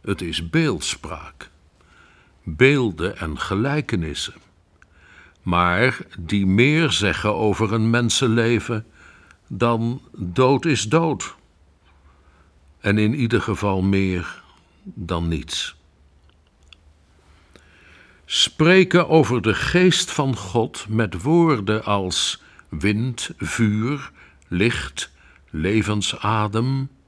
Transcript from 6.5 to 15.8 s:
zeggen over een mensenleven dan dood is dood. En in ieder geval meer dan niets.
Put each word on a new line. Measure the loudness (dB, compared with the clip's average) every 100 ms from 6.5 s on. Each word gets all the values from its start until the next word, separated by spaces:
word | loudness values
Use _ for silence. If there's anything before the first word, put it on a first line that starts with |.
| 4 4 4 0
zeggen | 0 0 0 -2 0
over | 0 0 0
een | 0 2
mensenleven | 2 0 0 2 2 2 0 0 -6 -6 _ -20 -20 -20 _ _
dan | -2 0 2 -2 -6 -12 -10
dood | -4 2 4 4 2
is | -2
dood. | 2 2 2 -4 -8 -14 _ _ _ _ _ _ _ _ _ _ _ _ _ _
En | 0 2
in | 2
ieder | 2 0 0
geval | 0 -2 0 0
meer | 2 2 0 -2 -6 -14 -20 _ _ _
dan | -20 -14 -6 -2 -2
niets. | -4 -6 -8 -10 -14